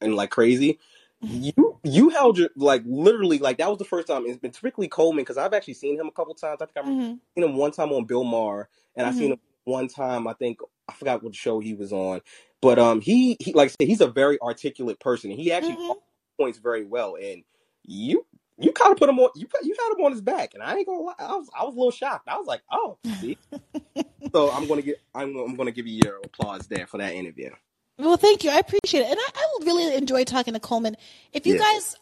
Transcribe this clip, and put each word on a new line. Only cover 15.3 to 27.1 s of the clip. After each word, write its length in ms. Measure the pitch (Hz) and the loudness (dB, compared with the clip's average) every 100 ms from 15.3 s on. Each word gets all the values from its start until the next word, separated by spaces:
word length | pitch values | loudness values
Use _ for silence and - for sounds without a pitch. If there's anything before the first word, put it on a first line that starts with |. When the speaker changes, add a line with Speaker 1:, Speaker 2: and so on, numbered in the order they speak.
Speaker 1:
and 100 | 104 | -8
he 120 | 170 | -4
actually 240 | 175 330 330 | -2 -4 -6
Speaker 2:
Mm-hmm. 220 | 349 403 _ _ _ - | -8 -10 _ _ _ -4
Speaker 1:
points 180 | 135 110 | -4 -4
very 260 | 117 117 | -6 -6
well. 320 | 101 120 104 90 | -4 -6 -6 -8
And 280 | 98 90 _ _ _ _ | -12 -16 _ _ _ _
you, 420 | - 98 117 415 - _ _ - | -16 -10 -2 -2 -2 _ _ -4
you 140 | - | -2
kinda 220 | - - 381 | 4 4 6
put 120 | 285 | 4
him 100 | 254 | 4
on, 120 | 254 | 2
you 120 | - - | 0 -8
put, 180 | - | -6
you 100 | 285 440 | -4 -4
had 180 | 466 392 | -4 0
him 60 | |
on 80 | 285 | 0
his 80 | 247 | 0
back, 340 | 202 381 - | -4 -4 -6
and 80 | - | -8
I 140 | 123 311 | -6 -6
ain't 100 | 392 | -6
gonna 140 | 370 | -8
lie, 140 | 330 - | -8 -10
I 180 | - 392 | -10 -8
was, 120 | 285 - | -10 -8
I 60 | |
was 100 | 247 | -6
a 40 | 247 | 0
little 120 | 254 | 0
shocked. 380 | - 269 208 - | 0 -6 -6 -8
I 80 | 170 | -8
was 80 | 359 | -6
like, 160 | 120 - | -8 -6
"Oh, 280 | - 440 - 233 196 | -4 -4 -8 -10 -8
see?" 180 | - - _ | -8 -10 _
Speaker 2:
<laughs> 60 | 294 - 302 - - - _ 285 | -18 -14 -14 -10 -8 -8 _ -2
Speaker 1:
So 160 | 170 143 | 2 2
I'm 160 | 131 151 | 0 -2
gonna 160 | 147 | -4
get, 180 | 143 143 _ | -4 -8 _
I'm, 220 | 127 139 135 | -10 -10 -8
I'm 200 | 120 127 | -8 -6
gonna 160 | 127 | -8
give 140 | 120 117 | -8 -10
you 140 | 110 | 0
your 120 | 113 98 | 0 0
applause 420 | 104 - 104 98 - | -16 -8 -8 -8 -10
there 200 | 101 90 | -10 -8
for 120 | 104 | -8
that 140 | 98 | -8